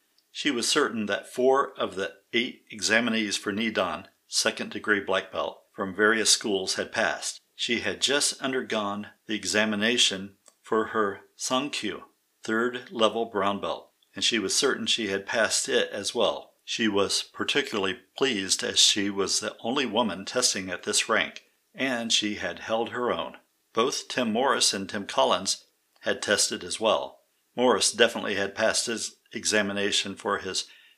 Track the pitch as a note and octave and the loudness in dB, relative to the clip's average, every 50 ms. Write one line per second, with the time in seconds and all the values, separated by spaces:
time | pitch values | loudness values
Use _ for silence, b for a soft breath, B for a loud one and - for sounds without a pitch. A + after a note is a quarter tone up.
0 | _ _ _ _ _ _ - - - D3+ B2+ A#2 A2 - - D#3 C3+ A2 A#2+ A2 | _ _ _ _ _ _ -12 -4 -2 -2 0 0 0 2 4 4 2 2 0 -2
1 | G#2 G2 G2+ - - - - B2+ B2+ C3 C3 C#3 - - - - A#2+ G2+ F2 F#2 | -2 -2 -2 -4 -4 -6 -2 2 4 4 6 4 2 0 -2 -4 -6 -4 -4 -4
2 | G2 - - - _ _ - A#2 B2 - - - _ - - G#2+ F2 F#2 A2 A2+ | -6 -6 -8 -12 _ _ 0 0 0 0 -4 -12 _ -18 -8 -4 0 2 4 4
3 | A#2+ A#2 A2+ A2+ G#2+ G2+ G2 - - G#2+ G2 G#2+ A#2 A2+ G#2 G#2+ F#2+ F2 D#2 D2+ | 4 2 0 0 0 0 -2 -2 -4 -4 -2 -2 -2 0 0 0 0 0 -2 -6
4 | - - _ _ _ _ - - - A2+ - - G#2+ - - G#2 - A2 G#2 G2+ | -10 -14 _ _ _ _ -2 0 0 0 -2 -2 -6 -8 -8 -6 0 0 0 2
5 | F#2+ F#2+ F#2+ F#2+ F#2+ - - E2 C#2+ - - - _ _ _ - G2 F#2+ F2 G2 | 2 0 0 0 0 -2 -4 -4 -4 -4 -6 -10 _ _ _ -6 -6 -4 0 4
6 | G#2+ G#2+ A2+ A2 G2+ - - - - A2 G2 F#2+ F#2 F2+ - - F2+ - - A#2 | 4 4 4 4 4 4 2 2 2 0 0 0 0 -2 -2 -4 -4 -2 -2 0
7 | G#2 E2 C#2 - - - - - - _ _ - - - A#2 G2+ G2+ G#2 F#2 F2 | 0 0 0 -2 -4 -8 -8 -10 -16 _ _ -8 -4 -2 -2 0 0 -2 -2 -2
8 | - A#2 C#3 D3 C#3+ - - - C#3+ C3 C3 B2+ A2+ G#2 A#2 G#2+ G#2 G2+ G2+ G#2 | 0 0 2 2 0 0 -2 -4 -4 -4 -4 -4 -4 -2 -2 -2 -2 -2 -4 -6
9 | G#2 - - _ _ - A2 G#2 G#2+ F#2 - G#2+ A2 A2 G#2 G2+ G#2+ A2+ B2 A#2 | -8 -10 -16 _ _ -6 -6 -4 -4 0 2 2 2 2 2 2 2 2 4 4
10 | - - G2+ F#2 G2 G2 - _ _ - _ _ _ - A2+ A2 G#2+ G#2+ - A2+ | 2 2 0 -4 -8 -12 -16 _ _ -20 _ _ _ 0 0 0 2 2 0 0
11 | G#2 G2 G2 - - _ _ - - - C3 C3 C#3+ C#3+ - - A2 G2 E2+ - | 0 0 0 -4 -12 _ _ -10 -4 0 0 0 0 -2 -4 -4 -4 -4 -6 -8
12 | - - _ _ _ _ _ _ - - A2 A2+ A#2+ B2 B2 B2 A#2+ - G3 A#2 | -12 -16 _ _ _ _ _ _ -4 -2 0 0 0 0 -2 -6 -10 -10 0 2
13 | A2 G#2 G#2+ A#2 A#2 G2+ G#2 G2+ F#2+ G2+ G2+ F#2+ F2 E2 C2+ - - _ _ _ | 2 2 4 0 -4 -2 0 0 0 0 0 -2 -4 -4 -6 -6 -10 _ _ _
14 | _ _ _ G2 - - A#2+ A2 F#2+ F#2+ - - C#3+ C3 G#2 G#2+ A2+ G#2 - A#2+ | _ _ _ -2 -2 0 0 0 0 0 0 2 2 2 0 0 0 -2 0 0
15 | A2 G2 G2 G2 - - - A#2 G#2+ G2 - - - C#3 B2+ A2+ - - - G#2+ | 0 -2 -2 -4 -4 -2 0 0 2 2 0 0 0 2 2 2 2 0 -2 -6
16 | G2 - - A#2+ G2+ E2 C#2+ C#2 - - _ _ _ - - - A2+ G#2+ G2 G2+ | -6 -4 0 2 2 2 0 -2 -8 -14 _ _ _ -8 -2 0 0 2 4 2
17 | F#2+ F#2 - - - - - - G#2 - - C#3+ C#3 - A#2 G#2 F#2+ F#2+ F#2 - | 2 2 0 -2 -4 -6 -8 -6 -4 0 0 0 0 0 -2 -2 0 -2 -2 -4
18 | - _ _ - C#3 C3+ A#2 G2 F#2+ F#2 - - A#2+ G#2 F#2+ - - - - G#2+ | -10 _ _ 0 0 0 2 0 0 0 -2 0 0 0 4 4 6 6 4 2
19 | G2 G2+ G2 G2 F#2+ F2 - - G#2+ G#2 - - - A#2 C3 D3 C3 A2+ G2 A#2 | 0 0 0 0 0 0 0 -2 -2 -4 -6 -6 -4 -2 -2 0 -2 0 0 0
20 | A#2+ G2+ E2+ F#2 F2+ - - B2+ B2 - - G#2 F#2 F#2 F2+ F2 - G#2 G#2 - | 0 0 -2 -6 -8 -4 0 0 2 2 0 -2 -4 -6 -8 -6 -4 -2 0 0
21 | - - A2 G2+ D#2 D2 - - - _ _ _ _ _ _ G3 C3 C3+ B2 A#2 | 2 2 2 2 2 0 -4 -10 -20 _ _ _ _ _ _ -4 -4 -2 -2 -4
22 | A#2 A2 - - A2 G#2+ G2+ F#2 F#2+ F2+ E2+ E2 - - A2+ A2+ A#2 - A2+ B2 | -2 0 0 0 0 0 -2 -4 -6 -6 -6 -8 -4 -2 -2 0 0 -2 -4 -2
23 | B2 A2+ F2+ E2 C#2+ B1+ - - _ _ _ _ _ _ - A2+ A#2 C#3+ - - | -2 0 0 -2 -4 -6 -10 -16 _ _ _ _ _ _ 0 0 0 2 0 -4
24 | - - - C#3 B2 A2 G#2+ A#2 C3+ C3+ A2+ A#2+ A#2+ - - G2 G2 - - G#2 | -8 -4 -2 0 0 2 2 2 2 2 2 4 2 2 2 0 -4 -6 -6 -8
25 | F#2+ - - C3+ C3+ A#2+ F#2+ F2 F#2+ - - - - _ _ _ _ _ _ _ | -8 -2 2 4 4 4 4 2 0 -2 -4 -4 -6 _ _ _ _ _ _ _
26 | - A#2 G2+ - - G#2+ G#2 - - - A#2 - F2+ F2 - - A2 G#2+ F2+ C2+ | -2 -2 -2 -2 2 2 2 4 2 0 -2 -6 -6 -8 -6 0 2 4 4 2
27 | C#2 C2+ - _ _ _ _ _ _ _ _ A#2+ B2 B2 G#2+ F#2+ - - - G#2+ | 0 -4 -10 _ _ _ _ _ _ _ _ 2 4 4 6 4 4 2 4 6
28 | A#2 A2+ - G#2+ G#2+ G#2+ G2+ G2 G2 G2 - - A2 G2+ F#2 - - A#2+ A2+ G2+ | 4 4 4 0 -4 -2 -2 -2 -2 -2 -2 0 0 2 2 0 -2 -2 -4 -4
29 | - - - _ _ _ - A2+ - - G#2+ G#2+ G2+ G2+ G2+ G2+ G2+ G#2 - - | -6 -8 -10 _ _ _ -14 -6 -2 2 2 2 2 2 0 -2 0 0 0 0
30 | - G2 F#2 - - G#2 G2+ G2 - F#2+ F2 - - B B B B B B | -2 -2 -8 -6 -2 -2 -2 -2 -4 -4 -6 -6 -6 B B B B B B